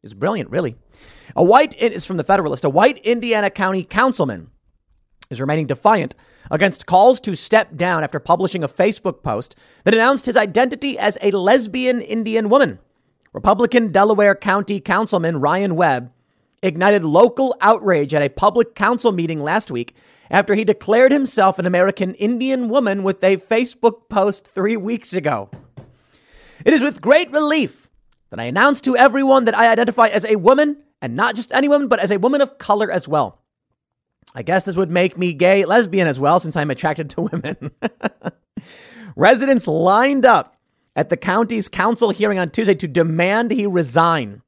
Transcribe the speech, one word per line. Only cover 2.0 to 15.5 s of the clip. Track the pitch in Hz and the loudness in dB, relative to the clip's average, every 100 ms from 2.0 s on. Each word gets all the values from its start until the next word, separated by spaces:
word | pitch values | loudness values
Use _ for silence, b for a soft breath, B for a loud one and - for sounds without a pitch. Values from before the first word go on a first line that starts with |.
| - | -6
from | 185 | -6
the | |
Federalist, | 143 196 151 135 151 | 0 0 0 -2 0
a | |
white | 147 240 - | 2 2 2
Indiana | 214 240 240 220 202 | -2 -2 0 -2 -2
County | - 190 190 | -2 -4 -4
councilman | - 208 262 247 143 95 - _ _ _ _ _ _ _ - | -4 0 0 0 -4 -4 -14 _ _ _ _ _ _ _ -18
is | 117 | -8
remaining | 135 156 147 | -4 -4 -4
defiant | 175 208 214 - - b b b | 0 2 2 -2 -12 b b b
against | 156 190 - - | -2 -2 -2 0
calls | 185 233 262 | 4 4 4
to | 214 170 | -4 -8
step | - 214 - 147 | 0 0 0 -4
down | 175 170 | -2 -2
after | 151 151 | -4 -6
publishing | - 175 185 180 | -2 0 0 -4
a | 143 | -8
Facebook | - 190 - 190 - | 0 0 0 -6 -6
post | 135 107 - - b b - | -6 -6 -8 -20 b b 0
that | |
announced | 220 233 277 - | 2 2 0 0
his | 240 | 0
identity | 208 220 262 - 277 240 | 2 0 0 -2 -8 -2
as | 208 196 | -4 0
a | 202 | -2
lesbian | 196 185 262 220 247 254 247 | 0 2 2 0 -4 -2 -2
Indian | - 226 220 220 214 | -4 -6 -4 -2 2
woman. | 262 214 95 _ _ _ _ _ | 2 2 -2 _ _ _ _ _
Republican | - 139 202 240 240 226 | -4 0 2 2 0 2
Delaware | 180 208 208 208 196 | 2 2 4 2 2
County | 208 196 208 202 | -2 -2 -2 -8
Councilman | - 190 220 185 165 160 | -2 -2 0 -2 -2 -2
Ryan | 143 | -2